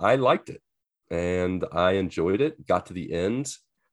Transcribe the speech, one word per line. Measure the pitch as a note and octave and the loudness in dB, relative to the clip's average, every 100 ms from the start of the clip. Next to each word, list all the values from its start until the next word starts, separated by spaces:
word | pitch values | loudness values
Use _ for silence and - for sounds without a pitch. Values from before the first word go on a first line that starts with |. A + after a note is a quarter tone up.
I | G2 C3+ | 2 4
liked | C3 F3+ - | 4 0 -2
it, | - _ _ _ _ - | -18 _ _ _ _ -6
and | E2+ F2 F2+ F2+ F#2 F2 | -2 0 0 0 -2 -2
I | E2 F2+ | 2 2
enjoyed | G2 F2+ - E2+ G#2 | 2 0 0 0 2
it. | D3+ - - | 0 -2 -2
Got | F2+ - | -2 -2
to | |
the | F2+ D2+ | -10 -6
end, | E2+ F#2+ B2 C#3+ - _ _ _ | -2 -2 -2 -6 -10 _ _ _